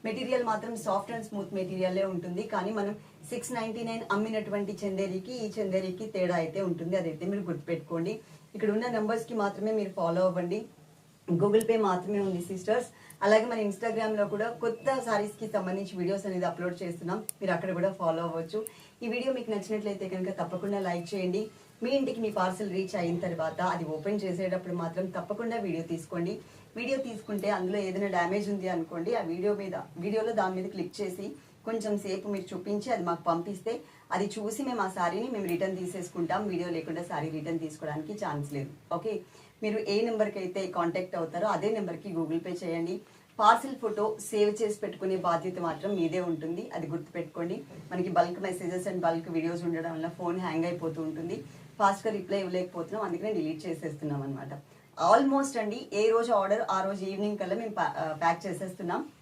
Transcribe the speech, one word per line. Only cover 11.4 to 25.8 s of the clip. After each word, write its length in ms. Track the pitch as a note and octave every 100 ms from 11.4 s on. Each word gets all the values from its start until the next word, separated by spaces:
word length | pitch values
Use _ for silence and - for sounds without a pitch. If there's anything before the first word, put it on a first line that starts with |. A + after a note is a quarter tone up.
Google 240 | G3+ G#3+ A3
Pay 100 | A3+ G3+
మాత్రమే 280 | F3+ F3+ G3+ F#3+
ఉంది 120 | F3 F3
సిస్టర్స్. 380 | F#3 F#3+ A#3+ - - - - G3+
అలాగే 200 | A3 A#3
మన 80 | A3+ G#3
Instagram-లో 560 | F#3 A3+ A3 A3 G#3+ G3
కూడా 160 | G3+ A3+ A#3+
కొత్త 220 | A#3 A3+ C#4 C4+ A#3
సారీస్కి 400 | G#3 G#3 - G#3+
సంబంధించి 380 | G#3 F#3 F#3+ F#3+ F#3
వీడియోస్ 260 | F3 G3 G3
అనేది 180 | F#3 E3+
అప్‌లోడ్ 260 | E3+ F3+ F3
చేస్తున్నాం, 360 | F3+ E3+ E3+ G#3 - -
మీరు 120 | F#3+
అక్కడ 160 | E3 F#3 F3
కూడా 120 | F#3+ F#3
ఫాలో 220 | E3+ D#3+ E3+
అవ్వచ్చు. 320 | E3 E3 G#3+ A3 - - -
ఈ 20 | A#3
వీడియో 160 | A#3+ C4+ B3+
మీకు 120 | G#3+
నచ్చినట్లయితే 520 | G#3 - G#3+ G#3 F#3+ F#3+
కనుక 200 | F#3 F#3 F#3+
తప్పకుండా 400 | E3 F3+ G3+ G3+ F#3
లైక్ 180 | E3+ E3+
చేయండి. 300 | G3 F#3 F#3+ A3 - - -
మీ 60 | A#3+ C#4
ఇంటికి 240 | C4 A3+
మీ 60 | G#3+ G#3
పార్సెల్ 340 | F#3 F#3 G3+ F#3
రీచ్ 180 | F#3+ G3
అయిన 180 | E3+ F3
తర్వాత 360 | F3+ E3 D#3+ - F3+
అది 120 | F3 D#3+
ఓపెన్ 260 | D3+ G3 G#3
చేసేటప్పుడు 500 | F#3+ F3 F#3 F3+ F3+ F3
మాత్రం 240 | E3 E3+ F#3+ F3+
తప్పకుండా 400 | - G3+ A#3 A#3
వీడియో 180 | G3 E3